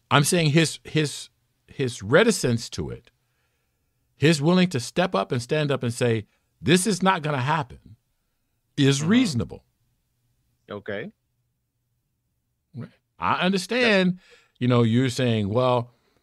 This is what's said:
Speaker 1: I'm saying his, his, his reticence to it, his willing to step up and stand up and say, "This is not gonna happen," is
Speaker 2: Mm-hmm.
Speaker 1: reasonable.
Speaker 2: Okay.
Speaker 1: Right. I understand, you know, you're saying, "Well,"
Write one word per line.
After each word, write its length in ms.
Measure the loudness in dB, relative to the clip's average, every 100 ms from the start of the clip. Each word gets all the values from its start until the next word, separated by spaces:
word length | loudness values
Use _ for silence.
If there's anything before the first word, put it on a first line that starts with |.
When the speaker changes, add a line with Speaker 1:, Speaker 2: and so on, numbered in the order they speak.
| 0
Speaker 1:
I'm 120 | 2
saying 260 | 2 2 2
his, 260 | 2 2 -2
his, 440 | -6 -4 -4 -6 -18 _ _ _ _
his 360 | -6 -6 -6
reticence 680 | 2 4 4 2 0 -2 -4
to 180 | -10 -10
it, 220 | -10 _ _ _ _ _ _ _ _ _ _ _ 0
his 240 | 2 2
willing 280 | 4 4 2
to 100 | 0
step 340 | -6 -4 -2
up 160 | -2 -2
and 120 | -4
stand 280 | -2 -2 -2
up 120 | -2
and 100 | -4
say, 340 | -2 -2 -2 -6 _ _ _
"This 260 | 0 2 2
is 160 | 0
not 200 | 0 0
gonna 180 | -2 -4
happen," 560 | -2 -4 -6 -12 -20 -20 _ _ _ _ _ _ _ 0
is 240 | 2 2
Speaker 2:
Mm-hmm. 80 | 2
Speaker 1:
reasonable. 560 | 2 2 0 -6 -10 _ _ _ _ _ _ _ _ _ _ -16
Speaker 2:
Okay. 400 | -14 -10 -10 -10 -16 _ _ _ _ _ _ _ _ _ _ _ _ _ _ _
Speaker 1:
Right. 160 | -18 -18 _ _ -6
I 220 | -2 0
understand, 800 | 0 -2 -2 -2 2 2 2 -2 _ _ _ -4
you 100 | 0
know, 140 | 2
you're 260 | 4 2 0
saying, 380 | 0 0 0 0
"Well," 420 | 0 2 0 -2 _ _ _